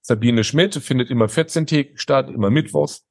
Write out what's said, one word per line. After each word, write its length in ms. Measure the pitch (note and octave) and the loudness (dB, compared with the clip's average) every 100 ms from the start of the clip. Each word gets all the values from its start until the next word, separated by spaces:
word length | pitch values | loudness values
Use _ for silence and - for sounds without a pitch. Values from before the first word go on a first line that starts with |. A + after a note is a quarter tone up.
Sabine 440 | - A2+ A#2 A#2+ | -2 0 2 2
Schmidt 300 | G#2+ D3 G3 D#3 | 0 2 0 0
findet 340 | - C3 B2 | -4 -2 -2
immer 180 | B2 A2 | 0 0
vierzehntägig 720 | - D#3+ - D#3 D#3 C#3 - | 0 -2 -2 0 0 -2 -8
statt, 300 | - C#3 C3+ | 0 0 0
immer 200 | B2 G2+ | -2 2
mittwochs. 560 | C3 D#3 D2 D3 - _ | 2 0 -2 -2 -4 _